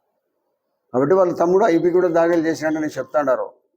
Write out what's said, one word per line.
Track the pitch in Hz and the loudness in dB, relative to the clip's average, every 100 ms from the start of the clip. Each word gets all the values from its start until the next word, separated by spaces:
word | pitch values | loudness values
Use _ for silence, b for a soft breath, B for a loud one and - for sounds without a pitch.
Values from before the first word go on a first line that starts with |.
| _ _ _ _ _ _ _ _ _ | _ _ _ _ _ _ _ _ _
కాబట్టి | 123 143 190 | -4 0 2
వాళ్ళ | 180 | 2
తమ్ముడు | 139 170 190 202 | 0 0 2 2
ఐపీ | 165 170 | 2 2
కూడా | 175 180 | 0 0
దాఖలు | 165 170 170 160 | 0 0 0 -2
చేసినాడని | 143 156 156 151 | -4 -4 -4 -6
చెప్తాండారు. | 135 127 151 139 120 98 - _ | -8 -6 -4 0 -2 -4 -14 _